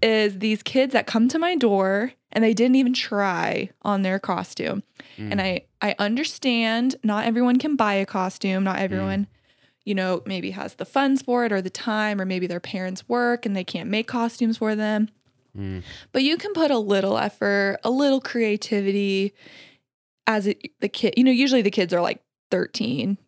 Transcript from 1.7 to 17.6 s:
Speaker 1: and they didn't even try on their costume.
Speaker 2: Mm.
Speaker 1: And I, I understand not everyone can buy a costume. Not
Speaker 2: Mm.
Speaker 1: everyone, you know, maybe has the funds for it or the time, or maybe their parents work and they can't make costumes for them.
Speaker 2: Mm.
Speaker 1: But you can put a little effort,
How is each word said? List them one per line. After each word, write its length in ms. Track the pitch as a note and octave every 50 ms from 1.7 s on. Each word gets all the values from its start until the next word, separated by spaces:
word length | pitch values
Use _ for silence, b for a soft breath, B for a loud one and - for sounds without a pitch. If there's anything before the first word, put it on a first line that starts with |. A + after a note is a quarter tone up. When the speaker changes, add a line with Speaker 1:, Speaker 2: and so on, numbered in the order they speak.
| G3+ G3 F#3+ F#3+ G3 G3+ A3 C4 - _ _ -
Speaker 1:
and 120 | - A3 A3+
they 100 | A3 A3+
didn't 220 | F#3+ A#3 B3+ B3+
even 180 | C4+ C4 B3 B3+
try 760 | - - - A3 G3+ G3+ G3 F3+ E3 E3+ - - - - G3 _ _
on 220 | - G#3 G3+ G3 F#3+
their 160 | F#3+ F#3+ G3
costume. 640 | - - F3+ F3 F#3+ - - - - D2+ - G3+ - _ _ B B B B B
Speaker 2:
Mm. 140 | G#2+ -
Speaker 1:
And 100 | - G3+
I, 200 | F#3 F#3+ F3+ - - _ _ -
I 140 | - G#3 - -
understand 1000 | G3+ G#3 A3+ B3+ D#4+ - - - - C4+ A#3+ A#3 A3+ A3+ A3+ A#3 B3 C4+ - - -
not 220 | G#3+ G#3 G#3 -
everyone 320 | A#3 A3 A#3+ B3 B3 B3 B3+
can 180 | - D#4 D4
buy 200 | C4 A3+ G#3 G3+
a 100 | G3 G3
costume. 580 | - - F#3+ F#3 F#3+ - - - G3 F#3+ F#3+ G3
Not 140 | F#3+ F#3 -
Speaker 2:
Mm. 40 |
Speaker 1:
everyone, 460 | F#3+ F#3 F#3 F#3+ F#3+ F#3+ G3 G3 G3+ - _ _ _ _ _ _ _ _ _ _ -
you 100 | G3+ G3+
know, 260 | F#3+ F#3 F#3 F#3 - - G3
maybe 240 | F#3+ F3+ F3 F#3+
has 240 | F#3 F#3+ - - -
the 100 | - -
funds 360 | - - C4+ C#4 C4+ C4+ C4 -
for 220 | - A#3+ A#3+ A#3+
it 60 | A3+
or 100 | G#3 F#3+ F3+
the 60 | F#3
time, 520 | - - - A#3 G#3+ G#3+ G#3+ G#3+ G#3 G3
or 40 | F#3
maybe 200 | F#3+ F#3 F#3 F3+ E3+
their 120 | E3+ F3
parents 480 | - - - F#3 F#3 F#3 F#3 F#3 - -
work 360 | A#3 A#3+ A#3+ A#3+ A#3+ A#3+ -
and 100 | A3 G3
they 80 | F#3+ F3+
can't 260 | - - F3 - F3+
make 180 | G3+ G#3+ A3+ -
costumes 500 | - A#3+ A#3 A#3 - - A#3+ A3+ A3+ -
for 180 | A3+ G#3+ G#3+
them. 340 | G#3+ G#3+ G#3+ G#3+ G#3 A3 G#3+ _ _ _ _ _ _ _ _ - G2+
Speaker 2:
Mm. 240 | G2 F#2+ F#2+ F#2 F2 B B B B B
Speaker 1:
But 100 | B B3+ C4+
you 140 | C#4+ D#4+ -
can 160 | - G#4 G4+
put 160 | E4 D#4+ D4+
a 80 | C#4 A3+
little 400 | G#3+ G3+ G3+ F#3+ F#3+ G3 G3 A2+
effort, 640 | - G#3 - - G#3 G3+ G3+ G3+